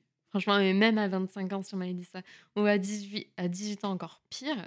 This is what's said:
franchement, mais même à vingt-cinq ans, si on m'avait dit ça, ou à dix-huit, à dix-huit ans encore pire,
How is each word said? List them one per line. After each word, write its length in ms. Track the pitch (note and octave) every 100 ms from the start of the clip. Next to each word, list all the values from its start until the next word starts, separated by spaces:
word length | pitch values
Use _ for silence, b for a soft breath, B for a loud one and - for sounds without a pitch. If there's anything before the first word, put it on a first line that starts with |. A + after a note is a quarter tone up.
| _ _ _
franchement, 280 | G3+ G3 G3+
mais 140 | F#3+
même 240 | G3 A3 G#3+
à 100 | G3+
vingt-cinq 440 | F#3+ F#3 - F#3
ans, 100 | G3
si 100 | F#3+
on 40 | G3
m'avait 160 | F3+
dit 120 | F3+ F3+
ça, 160 | F#3 - B B G#3
ou 60 |
à 160 | G#3 G#3
dix-huit, 540 | F#3+ G#3 G3+ G#3 - -
à 100 | F3+
dix-huit 360 | F3+ G#3 G3+ G3+
ans 60 |
encore 300 | F#3 E3 - _
pire, 260 | - C4 C4